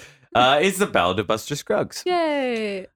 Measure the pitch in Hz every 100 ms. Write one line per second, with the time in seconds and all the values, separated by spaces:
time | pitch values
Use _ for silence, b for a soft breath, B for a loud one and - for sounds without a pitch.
0 | B B B 117 127 147 185 190 190 113
1 | 87 95 95 110 - 147 - 208 156 -
2 | 370 349 320 285 254 226 214 196 190